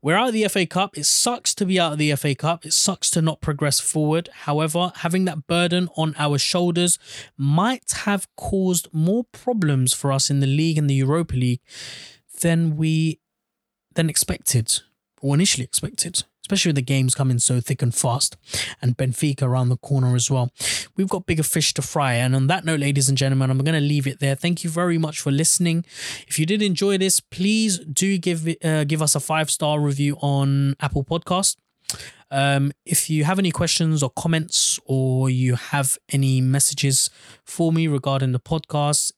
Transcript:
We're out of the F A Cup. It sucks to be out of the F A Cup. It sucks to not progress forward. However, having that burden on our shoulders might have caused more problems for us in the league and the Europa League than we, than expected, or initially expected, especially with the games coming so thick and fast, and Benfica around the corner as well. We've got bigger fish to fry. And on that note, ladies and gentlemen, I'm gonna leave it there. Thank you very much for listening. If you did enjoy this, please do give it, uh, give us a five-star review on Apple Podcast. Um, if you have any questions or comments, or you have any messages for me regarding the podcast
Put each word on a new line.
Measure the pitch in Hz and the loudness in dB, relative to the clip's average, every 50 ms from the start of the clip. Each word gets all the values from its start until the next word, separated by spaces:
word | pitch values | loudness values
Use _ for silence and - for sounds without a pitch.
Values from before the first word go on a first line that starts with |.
We're | - 143 160 | 2 2 2
out | 196 240 262 | 2 2 2
of | 226 | 0
the | 220 214 | 0 0
F | 196 - | 0 0
A | 202 180 | 0 -2
Cup. | 156 - 180 190 196 _ | 0 0 -2 -2 -2 _
It | - - | -4 -2
sucks | - - - - 247 240 240 - - - | 0 0 2 0 0 -2 -2 -4 -6 -2
to | - 208 | -2 -2
be | 180 190 185 | 0 2 2
out | 170 165 147 | 2 0 0
of | 151 | 0
the | 151 151 147 | 0 0 0
F | 135 - | 0 0
A | 151 135 | -2 -2
Cup. | - - 156 170 165 - | 0 0 -2 -2 -2 -4
It | 156 - | -4 -2
sucks | - - - 190 - - - | 0 0 0 -2 -2 -2 -2
to | - 175 | 0 2
not | 160 160 156 - | 2 0 0 -2
progress | - - 151 139 156 147 139 - | -4 -6 -4 0 0 0 0 0
forward. | - - - 160 151 151 156 165 170 - - | -2 -2 0 0 0 2 0 0 -2 -6 -16
However, | - - - 147 151 156 160 151 170 180 180 - | -12 -4 -2 0 0 0 0 0 0 -2 -2 -4
having | - - 175 170 185 190 | -4 -4 0 0 2 0
that | 180 156 156 139 _ | 0 -2 -4 -4 _
burden | 170 170 175 175 170 180 180 170 - | 0 0 2 2 2 0 0 -2 -2
on | - 160 160 147 - | -2 -2 -2 0 -2
our | 151 147 147 139 | 0 0 2 0
shoulders | - - - 180 175 175 170 170 175 175 - - _ - - - - - _ | 0 0 0 2 2 2 2 2 2 0 0 -2 _ -18 -18 -18 -18 -18 _
might | - 139 139 147 165 190 233 262 240 _ - - - - | -2 0 2 4 4 4 2 0 -2 _ -8 -8 -4 -2
have | - 202 196 - - _ | -2 -2 -2 -2 -8 _
caused | - - - - 196 190 185 180 175 - - - | -10 -6 -2 0 0 2 2 0 0 -2 -4 -2
more | 156 156 170 196 240 247 _ - | 0 2 2 2 0 -2 _ -12
problems | - - - 247 220 180 151 143 131 127 127 - | -10 -4 -4 -2 0 2 2 2 2 2 0 -2
for | - - 143 135 | -2 0 0 0
us | 135 131 - | 0 0 0
in | 143 139 | 2 2
the | 139 | 2
league | 135 135 147 160 165 160 156 | 2 2 2 2 2 2 2
and | 151 143 | 2 2
the | 139 | 2
Europa | 135 131 131 147 165 165 - - | 2 2 2 2 0 0 -2 -2
League | 127 127 123 123 123 _ _ - - - - - - - - - _ _ _ - - | 0 0 0 0 -2 _ _ -20 -18 -16 -16 -16 -16 -18 -20 -20 _ _ _ -12 -2
than | - 170 165 165 165 165 151 | 0 2 2 4 2 0 0
we, | 147 160 160 160 160 160 160 160 _ _ _ _ _ _ _ _ _ _ _ _ _ _ _ _ | 0 0 0 2 2 2 0 -2 _ _ _ _ _ _ _ _ _ _ _ _ _ _ _ _
than | - 165 160 | 0 0 0
expected, | 156 - - - - - - - - 123 110 - - - - _ _ _ _ _ _ _ | 0 -2 -2 -2 -4 -6 -4 0 0 0 2 2 -2 -4 -4 _ _ _ _ _ _ _
or | - 139 143 | -2 0 2
initially | 147 185 196 - - 123 | 4 4 2 2 -2 -4
expected, | - - - - - - - - 170 180 - - _ _ _ - | -4 -6 -6 -6 -6 -6 -6 -6 -4 -4 -8 -8 _ _ _ -6
especially | - 202 190 - 175 | -2 -2 0 2 2
with | 151 | 2
the | 139 131 | 0 0
games | 123 139 135 131 127 - | 2 2 2 2 2 0
coming | - 139 131 127 120 | 0 2 2 2 2
so | - - 127 123 | 2 2 0 0
thick | 120 - 135 - - | 0 -2 -4 -2 0
and | 123 113 | -2 0
fast, | - - 131 117 123 - - - - _ - - - - - - _ | 0 0 0 0 0 -2 -4 -6 -8 _ -8 -6 -6 -6 -6 -8 _
and | - 127 123 | -2 -2 0
Benfica | _ 135 131 117 - - 151 139 - 135 | _ -2 -2 -2 0 -2 -2 0 0 0
around | 127 123 127 127 123 | 0 2 2 2 2
the | 127 | 0
corner | - - - 139 135 131 127 123 | 0 -2 -2 0 2 2 2 2
as | 127 120 - | 2 0 0
well. | 139 131 123 127 _ - - - - - - - _ | 0 0 0 -2 _ -6 -6 -4 -4 -4 -6 -8 _
We've | - 196 190 | -4 -2 0
got | - 185 185 | -2 -4 -2
bigger | - 175 156 156 | -2 -2 0 0
fish | - - 165 147 - - | 0 0 0 0 0 -2
to | - 143 | -2 -6
fry. | - - 165 143 131 123 | -2 -2 0 2 2 2
And | 117 123 127 131 | 2 2 2 2
on | 135 135 | 2 2
that | 135 175 190 160 | 2 0 0 0
note, | 160 160 151 | -2 -2 0
ladies | 143 139 143 143 135 131 | 0 2 2 2 2 2
and | 139 127 | 2 2
gentlemen, | 139 135 135 135 135 131 | 2 2 2 2 2 2
I'm | 131 131 | 0 0
gonna | 135 156 165 156 | 0 0 0 2
leave | 143 143 147 147 135 | 2 2 0 0 0
it | 139 135 - | -2 -4 -2
there. | 143 139 139 | -2 -2 -2
Thank | 135 - 170 175 160 - | 0 -2 -2 -2 -2 -4
you | 170 | -6
very | 156 170 175 180 170 | -4 -2 0 0 0
much | 165 160 151 151 - | 0 -2 -2 -4 -6
for | - 147 | -4 -2
listening. | 139 139 160 160 - - 180 170 165 165 170 _ - - - - - - - | 0 0 2 0 2 2 2 0 0 -2 -4 _ -12 -14 -12 -12 -12 -12 -12
If | _ - - | _ -4 -2
you | 156 | 0
did | 160 202 214 214 | 0 0 0 0
enjoy | 202 185 143 190 196 202 | 0 0 0 0 0 2
this, | 190 190 190 175 - | 2 2 2 0 0
please | - _ - - 180 202 214 220 220 220 190 175 | -2 _ -8 -2 0 0 2 2 2 0 -2 -4
do | - 156 139 - 185 196 196 | -6 -6 -2 0 2 2 2
give | 185 170 185 175 160 160 165 | 0 0 0 -2 0 -2 -4
it, | 160 - - | -4 -2 -2
uh, | 165 156 156 151 | 0 2 2 0
give | 143 160 156 156 | 0 0 0 0
us | 151 - | 0 0
a | 147 | -2
five-star | - - 156 156 156 151 - - 160 147 151 151 | -2 -2 0 0 0 0 -2 -2 0 0 0 2
review | 147 147 139 135 143 143 143 - - | 0 0 0 0 0 -2 -2 -2 0
on | 143 139 139 139 139 139 139 139 139 139 _ | 0 2 2 2 2 2 2 2 0 0 _
Apple | - 143 - 147 135 | -4 -2 -2 -2 -2
Podcast. | - 165 170 - - 180 185 190 - - _ _ _ _ _ _ - - - - - - - - _ | -2 -4 -4 -2 -2 -2 0 0 -2 -2 _ _ _ _ _ _ -12 -12 -12 -12 -18 -20 -20 -18 _
Um, | 139 139 139 139 139 139 139 143 147 _ _ | 0 2 2 2 2 2 0 -2 -4 _ _
if | - 175 - - - | -2 -2 -2 0 0
you | 156 151 151 | 0 0 2
have | 156 190 190 | 2 2 2
any | 196 180 | 0 0
questions | 160 - 180 165 - - 170 160 156 151 143 | 0 0 -2 0 0 0 2 2 2 2 0
or | 127 | 0
comments, | _ - - 165 165 160 160 170 - - - - - - _ | _ -4 -2 0 0 0 -2 -2 -2 -2 0 0 -2 -4 _
or | - 135 131 131 131 127 127 131 131 | -2 0 0 2 2 2 2 2 2
you | 127 127 127 127 123 | 2 2 2 2 0
have | 120 - - - 143 139 135 - - _ _ | 0 -2 -2 -2 0 0 0 -2 -4 _ _
any | - 139 135 135 131 131 | 0 0 2 2 2 2
messages | 127 131 131 139 - - - 139 - 139 131 - - - - - - - - - _ | 2 2 2 2 2 0 -2 0 0 0 2 2 0 -2 -6 -12 -20 -20 -20 -20 _
for | - - - 165 165 165 | -18 -4 0 0 2 2
me | 160 165 160 | 2 2 2
regarding | 147 135 127 139 135 135 135 131 127 | 0 0 0 0 0 0 0 0 -2
the | 123 | -2
podcast | _ - 165 160 - _ - 147 147 147 151 - - - - | _ -2 -4 -4 -4 _ -2 0 0 2 0 0 -2 -4 -6